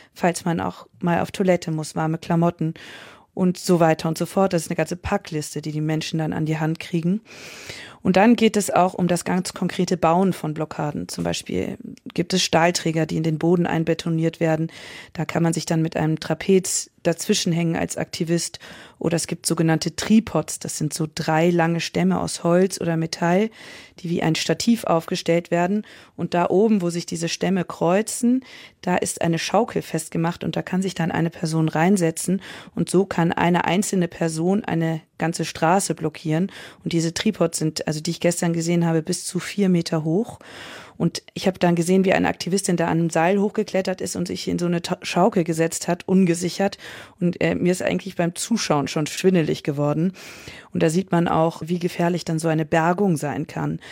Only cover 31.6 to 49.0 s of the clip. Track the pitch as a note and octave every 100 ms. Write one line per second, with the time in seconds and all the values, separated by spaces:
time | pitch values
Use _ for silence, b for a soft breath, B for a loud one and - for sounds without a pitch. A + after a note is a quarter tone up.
31.6 | D#3+ D#3 E3+ G3+ E3 E3 - F#3 B B
32.6 | B - E3+ F3 F#3+ - E3+ - E3+ F3
33.6 | - F3 G#3 F#3+ E3+ - E3 D#3+ E3+ G3+
34.6 | - E3 E3 D#3+ - - E3 E3+ E3 -
35.6 | D#3+ F#3 - D#3+ D#3+ - D#3 D#3 G3 B
36.6 | B B E3+ E3 E3 E3 D#3+ - E3+ -
37.6 | D#3 D3+ - D#3 D#3+ E3 F3 E3+ F3 E3
38.6 | E3 F3 E3+ D#3+ D#3+ F3+ - F3+ - -
39.6 | F#3+ F3+ E3 E3 D#3 E3+ A#3+ - B B
40.6 | B B B - E3+ - - - - F3+
41.6 | F3 E3+ E3+ F#3+ F#3+ D#3 E3 E3+ - G3
42.6 | G3 F3 E3+ E3 E3+ D#3+ E3 G3+ G3+ G#3+
43.6 | G#3 F#3+ F#3+ F#3 F#3+ G3 F3+ F#3 - F3
44.6 | F3 E3+ - F3+ - - G3 G#3 E3 D#3+
45.6 | E3 - - F3 - F#3+ F#3 E3+ F3+ -
46.6 | G3 - B B B - F3 - E3 F3
47.6 | F3 F#3 - F3+ F#3+ - E3+ - - A3+
48.6 | - D3 C#3+ -